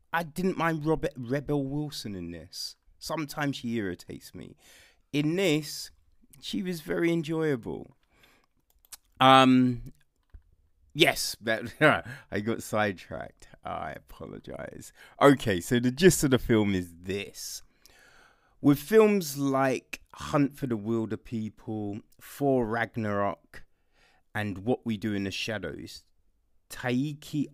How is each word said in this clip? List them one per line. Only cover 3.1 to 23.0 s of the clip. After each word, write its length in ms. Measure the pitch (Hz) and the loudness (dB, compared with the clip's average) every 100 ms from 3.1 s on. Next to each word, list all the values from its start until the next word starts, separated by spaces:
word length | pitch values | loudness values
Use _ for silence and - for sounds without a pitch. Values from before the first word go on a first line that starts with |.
| 160 147 - 143 135 | -6 -6 -4 -4 -4
she 180 | 120 | -4
irritates 600 | 117 98 87 - - - | -2 -2 -6 -10 -16 -16
me. 220 | 90 50 - _ - - _ _ | -18 -18 -20 _ -20 -20 _ _
In 240 | 147 151 175 | -2 0 2
this, 540 | 190 151 147 - - - _ _ _ - | 2 0 -2 -12 -14 -18 _ _ _ -18
she 220 | - 208 | -8 -6
was 180 | 185 175 | -4 -6
very 320 | 170 170 170 | -4 0 2
enjoyable. 840 | 170 156 160 160 131 98 60 - _ _ _ _ _ _ _ _ _ _ - _ - | 2 0 -2 0 -2 -4 -10 -12 _ _ _ _ _ _ _ _ _ _ -20 _ 4
Um, 720 | 131 131 131 127 127 120 - - _ _ _ - _ _ _ _ _ | 8 8 8 6 4 0 -10 -18 _ _ _ -20 _ _ _ _ _
yes, 420 | 143 151 - - - | 4 4 4 -4 -4
that 680 | 110 110 113 - 151 101 110 - | -4 -2 -4 4 6 6 0 -14
<laughs> 100 | - | -6
I 100 | 95 | -4
got 220 | 107 113 | -2 -4
sidetracked. 840 | - 107 104 90 - - - - - - | -2 0 0 -2 -8 -10 -10 -16 -20 -16
I 280 | - 85 85 | -10 -8 -10
apologize. 1000 | - - - - 52 - 65 - - - - - - | -12 -18 -16 -14 -14 -14 -12 -12 -14 -20 -20 -20 4
Okay, 400 | 139 135 117 92 | 6 6 2 -2
so 180 | - 120 | 0 0
the 120 | 127 | 0
gist 340 | 131 185 - | 4 4 4
of 60 | 143 | 2
the 80 | 127 | 2
film 360 | - 113 101 | 4 4 4
is 180 | 95 87 82 | 0 -4 -10
this. 600 | 90 98 101 - - - - _ - _ - - _ _ _ _ | -6 -6 -6 -12 -14 -14 -18 _ -20 _ -20 -20 _ _ _ _
With 180 | 135 143 | 4 4
films 580 | - 220 214 202 151 139 | 6 6 8 6 0 -2
like 640 | 139 135 135 120 - - _ | 0 2 2 0 -6 -18 _
Hunt 420 | - - 151 139 - | -16 -2 2 2 0
for 100 | 131 | -4
the 100 | 113 | -4
Wilder 400 | 101 113 110 104 | -2 -2 -2 -6
People, 840 | - 110 107 - - 110 104 104 - _ | -8 -6 -6 -10 -8 -6 -6 -10 -14 _
Thor 460 | - - 139 131 110 | -20 -2 2 4 2
Ragnarok, 1000 | 113 117 117 | 0 -2 -2